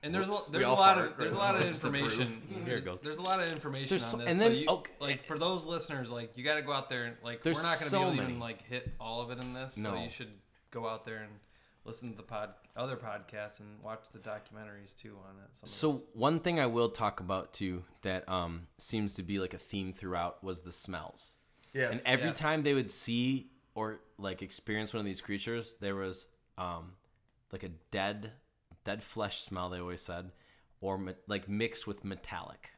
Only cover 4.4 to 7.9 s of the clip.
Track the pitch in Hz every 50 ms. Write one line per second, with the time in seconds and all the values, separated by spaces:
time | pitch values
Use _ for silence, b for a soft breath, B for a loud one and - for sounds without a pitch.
4.4 | 214 233 233 226 156 151 180 180 - - - - 143 143 143 131 - - 160 147
5.4 | 160 175 190 180 160 160 170 165 - - 156 135 127 113 120 120 117 117 - 127
6.4 | 123 147 151 151 143 139 143 135 131 - 131 123 120 117 120 - - 120 117 117
7.4 | - 160 165 147 165 170 165 156 165 147